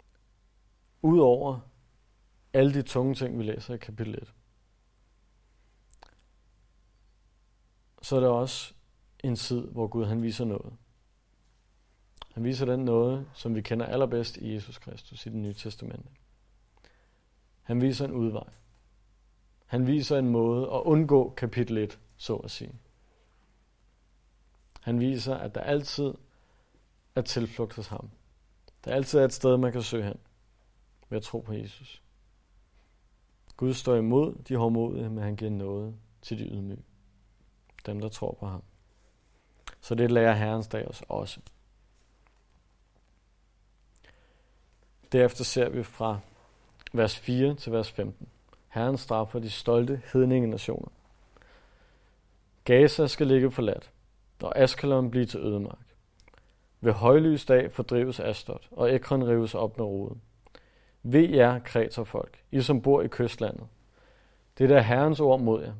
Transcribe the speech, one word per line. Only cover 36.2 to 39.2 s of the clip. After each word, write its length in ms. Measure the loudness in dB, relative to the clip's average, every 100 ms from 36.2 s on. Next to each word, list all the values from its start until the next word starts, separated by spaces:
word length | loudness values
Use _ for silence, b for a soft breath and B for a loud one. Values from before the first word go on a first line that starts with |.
til 160 | -12 -10
de 60 |
ydmyge. 380 | -8 -10 -10 -12 -18 _ _ _ _ _ _ _ _ -16 -10
Dem, 140 | -8
der 80 | -8
tror 280 | -8 -8 -8
på 60 | -10
ham. 160 | -10 -14 _ _ _ _ _